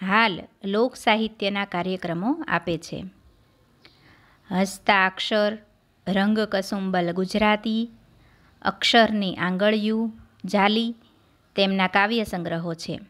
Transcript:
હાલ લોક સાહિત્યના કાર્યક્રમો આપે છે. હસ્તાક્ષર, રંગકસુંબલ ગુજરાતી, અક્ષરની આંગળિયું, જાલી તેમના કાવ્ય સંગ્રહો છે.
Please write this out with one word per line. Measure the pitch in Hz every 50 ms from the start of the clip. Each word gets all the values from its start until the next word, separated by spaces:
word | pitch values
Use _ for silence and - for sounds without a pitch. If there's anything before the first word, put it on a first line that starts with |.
| 190
હાલ | 190 196 220 233 220 170 165 - - _ _ -
લોક | 196 196 214 240 254 -
સાહિત્યના | - - 240 214 220 220 214 220 - 208 196 202 202 202
કાર્યક્રમો | 196 - 175 175 185 185 180 - 170 165 170 190 247 311 339 302
આપે | - 170 170 - 180 165
છે. | 156 - - - - 190 190 - _ _ _ _ _ _ _ _ _ _ _ _ _ - - _ _ _ - - _ _ _ _ _ _ -
હસ્તાક્ષર, | 185 185 196 196 - - - - 208 196 185 185 - - - - 226 214 208 208 220 214 - _ _ _ _ _ _ _ -
રંગકસુંબલ | 180 185 190 196 208 214 214 214 208 - 196 190 - 214 196 190 190 185 180 175 170
ગુજરાતી, | 170 185 185 185 - 208 214 214 214 208 - 226 220 226 233 233 - - _ _ _ _ _ _ _ _ _ _ _ -
અક્ષરની | - - - - - - - 233 220 214 214 208 196 185 -
આંગળિયું, | - 165 180 185 185 202 214 214 214 208 214 220 220 226 220 220 - - - _ _ -
જાલી | 185 208 202 196 208 214 226 233 233 233 - _ _ _ _ _ _ _ _ _ _ -
તેમના | 202 196 190 190 190 185
કાવ્ય | 180 - 202 202 208 233 233 214
સંગ્રહો | - 202 180 165 170 165 170 170 170 165
છે. | 165 - - 151 - - -